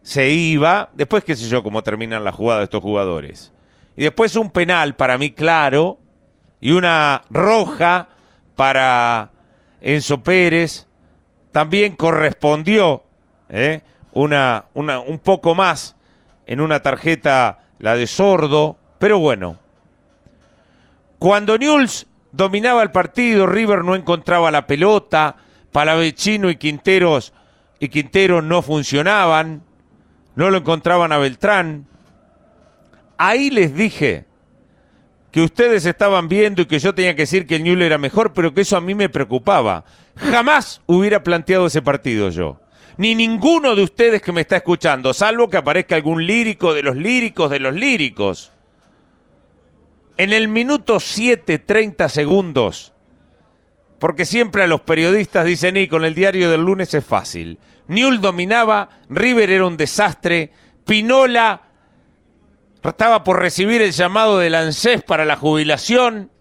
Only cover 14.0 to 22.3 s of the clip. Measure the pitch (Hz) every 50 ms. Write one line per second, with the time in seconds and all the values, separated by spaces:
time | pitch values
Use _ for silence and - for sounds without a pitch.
14 | - _ - 127 147 151 147 143 135 127 117 107 - _ _ 135 147 151 135 127
15 | 123 135 160 151 _ 190 190 185 - 170 165 185 190 180 160 131 - - _ _
16 | _ _ _ _ _ _ _ _ _ - 117 135 151 156 151 143 - 143 131 -
17 | - 160 165 127 - 147 135 131 123 107 95 _ _ _ _ _ - 107 117 120
18 | 120 110 - - 190 202 190 170 151 143 143 151 151 156 160 _ _ _ _ _
19 | - 202 214 190 160 147 120 98 92 87 82 - _ _ _ _ _ _ _ _
20 | _ _ _ _ _ _ _ _ _ _ _ _ _ _ _ _ _ _ _ _
21 | _ _ _ _ - 202 202 208 208 208 220 226 269 294 302 294 262 220 - -
22 | - _ _ _ _ _